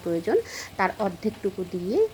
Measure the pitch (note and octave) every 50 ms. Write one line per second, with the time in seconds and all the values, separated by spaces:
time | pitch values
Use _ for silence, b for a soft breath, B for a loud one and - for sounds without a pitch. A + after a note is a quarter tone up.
0 | - F3 E3+ E3 F3 G#3 D4+ A4+ A4+ B B B B B B - F#3+ F#3 - -
1 | G#3+ F#3+ F3 - - G#3+ G#3+ - - G3 F#3+ - F#3 F3+ - F3+ F3 F#3+ A#3+ G4
2 | A4 G#4+